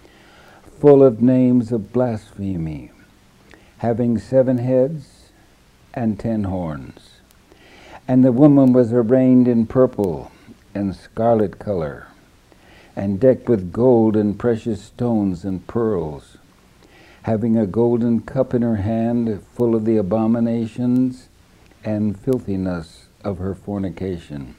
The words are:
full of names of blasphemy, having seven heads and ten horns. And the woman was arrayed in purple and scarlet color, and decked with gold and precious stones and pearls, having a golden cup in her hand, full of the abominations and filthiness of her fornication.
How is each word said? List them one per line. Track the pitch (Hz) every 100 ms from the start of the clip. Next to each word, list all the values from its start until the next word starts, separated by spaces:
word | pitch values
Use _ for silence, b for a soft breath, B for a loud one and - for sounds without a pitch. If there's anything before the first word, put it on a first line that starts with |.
| b b b b b b b -
full | 147 139
of | 135 110
names | 123 127 127 123 110
of | 120 101
blasphemy, | 123 127 110 - - 98 87 80 73 60 _ _ _ _ _ b b b b
having | 117 113 120 113
seven | - 131 127 127
heads | 127 131 135 156 - _ _ _ b b b b b
and | - 117 98
ten | 113 110 98
horns. | 92 82 71 64 - - _ _ _ B B B B B B B
And | 127 131
the |
woman | 120 151 139 131
was | 127 117
arrayed | 123 110 131 127 127 123
in | 117 110
purple | 131 127 113 98 73 - B B - _
and | 98 98 92
scarlet | - - 117 113 101 -
color, | - 95 73 65 - - _ _ _ b b b b b
and | 98 98
decked | 131 127 -
with | 113 90
gold | 95 127 117 110 107
and | 104 98
precious | 123 113 117 101
stones | - - 120 113 98 85 95
and | 90 -
pearls, | 117 113 95 78 71 - - _ _ _ _ b b b b
having | - 113 117 113
a | 104
golden | 104 120 120 120 113
cup | - 135 127 123
in |
her | 117 110
hand, | 101 113 117 120 117 98 -
full | - 120 113
of | 107
the | 110
abominations | 92 110 110 117 117 117 110 - 123 127 127 127 - _ b b b b
and | 110 107 107 98
filthiness | - 127 - 95 92 87 80 - _ _
of | 104 90
her | 92
fornication. | 92 - 101 95 78 95 87 - 73 65